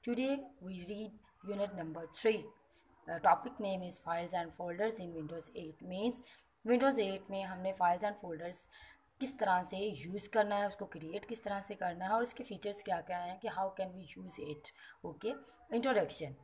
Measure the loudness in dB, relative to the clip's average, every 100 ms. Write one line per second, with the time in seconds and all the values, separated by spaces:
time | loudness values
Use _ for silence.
0 | -2 2 2 2 -2 -12 -10 -8 -6 -6
1 | -6 -10 -20 _ -6 0 0 0 -6 -6
2 | -4 2 4 4 0 -16 _ -20 -20 -20
3 | -6 4 8 8 4 -4 -2 -2 -4 -6
4 | -2 -2 0 -2 -2 -6 -6 0 0 0
5 | -6 -8 -8 -6 -8 -8 -10 -12 -8 -2
6 | 2 2 0 -20 -20 _ 4 6 6 6
7 | 2 0 -4 -6 -4 -2 -2 4 4 4
8 | 2 -2 -8 -6 -6 -6 -8 -12 -18 -20
9 | _ _ -2 2 4 4 4 -2 -2 -2
10 | -6 0 4 6 4 4 2 0 -6 -8
11 | -6 -6 -6 -6 -4 -2 -2 -2 -2 -2
12 | 2 2 4 0 -4 -6 -2 -2 0 -2
13 | -2 -4 -4 -6 -6 0 -2 0 -6 -6
14 | -14 -12 -8 -6 -6 -8 -10 -16 -20 -12
15 | -12 -6 -4 -6 -10 -20 -2 0 4 4
16 | 2 -2 -8 -10